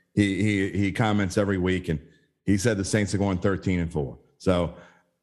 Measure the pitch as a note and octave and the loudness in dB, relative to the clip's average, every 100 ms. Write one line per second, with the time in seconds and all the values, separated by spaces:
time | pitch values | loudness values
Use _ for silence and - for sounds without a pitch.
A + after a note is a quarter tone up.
0 | _ - G2+ F#2 G#2+ G2+ F#2+ F#2 G2+ F2 | _ 2 2 2 0 2 0 0 -2 0
1 | A2 G#2 F#2+ G#2 G2+ F#2+ F2+ F#2 F2+ D#2 | 0 2 0 0 0 0 0 -2 -2 -6
2 | - _ _ _ - G2+ A#2+ G2 F#2+ A2 | -6 _ _ _ 0 2 2 0 0 0
3 | G2 F#2+ G2 F2+ G#2 F2 G2 F2+ D#2+ D#2+ | 0 0 0 0 0 0 0 -2 -2 -4
4 | C2+ - _ _ F#2 F2+ E2+ - - _ | -6 -10 _ _ 0 0 -2 -8 -20 _
5 | _ _ | _ _